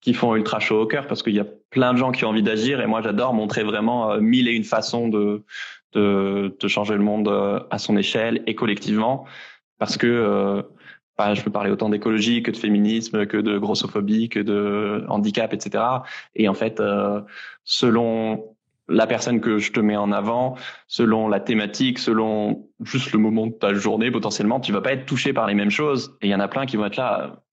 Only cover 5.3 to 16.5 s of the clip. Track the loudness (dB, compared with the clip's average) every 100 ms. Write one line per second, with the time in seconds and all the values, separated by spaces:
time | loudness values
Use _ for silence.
5.3 | -2 -8 -14 -14 -16 _ 0 2 2 0
6.3 | 0 -2 -4 -2 -2 0 2 2 2 2
7.3 | 2 2 -2 -4 -8 0 0 2 0 0
8.3 | 0 -2 -2 -2 -2 0 0 2 -2 -6
9.3 | -18 -20 -20 _ _ -6 0 2 2 2
10.3 | 2 0 -2 -6 -14 -20 -20 _ -2 0
11.3 | 0 -2 -2 -2 0 0 0 0 0 2
12.3 | 0 0 -4 0 2 4 0 -2 -2 0
13.3 | 0 0 0 0 -2 -2 -2 0 0 0
14.3 | -2 0 0 0 0 -2 -4 -2 -2 0
15.3 | 0 -2 -4 -4 -2 0 -2 -6 -16 -16
16.3 | 0 0